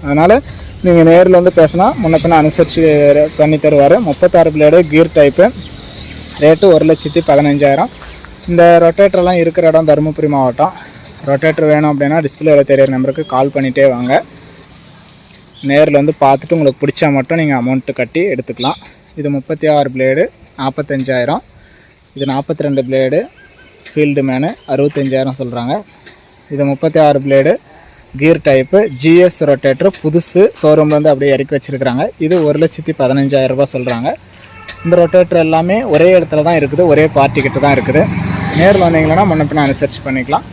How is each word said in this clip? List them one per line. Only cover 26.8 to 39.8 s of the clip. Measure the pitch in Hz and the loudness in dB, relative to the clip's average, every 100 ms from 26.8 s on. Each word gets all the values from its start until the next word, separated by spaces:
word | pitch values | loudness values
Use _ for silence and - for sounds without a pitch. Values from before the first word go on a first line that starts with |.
| 160 160 | -2 2
ஆறு | 151 143 | 2 2
பிளேடு, | 139 135 139 226 _ - - _ _ 135 | 0 2 2 -2 _ -20 -20 _ _ -2
கியர் | 151 165 156 | 0 0 2
டைப்பு, | 135 131 196 214 127 | 0 2 0 0 -2
ஜி | 156 170 180 | 2 4 2
எஸ் | - 143 | 0 -2
ரொட்டேட்டர், | 131 139 131 185 - | -2 -2 0 -2 -2
புதுசு, | 156 165 - 180 202 - | -4 -2 -2 0 0 0
ஷோரூம்லேருந்து | 156 151 151 151 151 | 0 2 2 0 0
அப்படியே | 135 139 135 | 0 0 -2
இறக்கி | 139 143 | -2 -6
வச்சிருக்கிறாங்க. | - 135 127 123 160 - | -6 -6 -4 -4 -6 -6
இது | 156 180 151 | -2 0 0
ஒரு | 147 | 0
லட்சத்தி | 160 - 156 156 | -2 -4 -8 -4
பதினஞ்சாயிரம் | 127 135 139 139 131 | -2 0 0 0 -2
ரூபாய் | 131 139 | -2 -4
சொல்றாங்க. | 131 123 120 135 247 - - - - - - | -4 -6 -6 -6 -8 -16 -20 -20 -20 -20 -10
இந்த | 165 175 | 0 2
ரொட்டேட்டர் | 170 185 175 170 | 4 2 2 0
எல்லாமே | 160 160 170 208 247 | 0 0 0 -4 -2
ஒரே | 151 170 185 | 2 4 4
இடத்துல | 165 151 151 | 2 -2 0
தான் | 165 | 0
இருக்குது, | 139 147 180 | -2 0 2
ஒரே | 147 156 143 | 2 2 2
பார்ட்டி | 139 127 135 | 0 0 -4
கிட்ட | 135 | -2
தான் | 143 131 | 0 0
இருக்குது. | - 147 208 - - - - 151 | 0 0 0 -4 -6 -6 -6 0
நேர்ல | 180 196 175 | 2 2 2
வந்தீங்கன்னா | 165 156 165 185 | 0 0 0 0
முன்ன | 156 147 | 0 -2
பின்ன | 151 139 | -2 -2
அனுசரிச்சு | 131 | -2